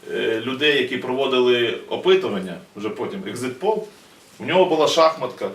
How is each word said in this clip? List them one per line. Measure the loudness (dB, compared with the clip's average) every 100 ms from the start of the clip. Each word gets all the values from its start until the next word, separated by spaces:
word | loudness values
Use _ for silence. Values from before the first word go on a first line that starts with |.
| -8
е, | -4 -2 -2 -2
людей, | 0 2 2
які | 0 -2
проводили | -4 -2 0 4 4 4 2 -2 -6
опитування, | -2 4 4 2 -4 -6 -10 -16 -10
вже | -8
потім | -6 -6 -8 -8
екзит-пол, | -6 -6 -4 -4 -4 -6 -14 -20 -20 _ -12
у |
нього | -2 2
була | 2 2 2
шахматка | 4 4 2 -6 -6 -8